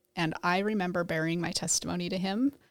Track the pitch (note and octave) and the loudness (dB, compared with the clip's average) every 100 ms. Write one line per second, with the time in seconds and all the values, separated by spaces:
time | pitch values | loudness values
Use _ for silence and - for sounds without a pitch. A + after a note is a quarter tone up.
0 | _ - D#3+ - F3 F#3 G3+ G#3+ F3+ F3+ | _ -2 -2 0 0 2 2 0 0 0
1 | F3 D#3+ D#3+ E3+ E3 - E3+ - D#3+ F3 | 0 0 0 0 -2 -2 0 0 0 -2
2 | F3 F#3 F#3+ G#3 C4+ - _ | -2 -2 0 2 2 0 _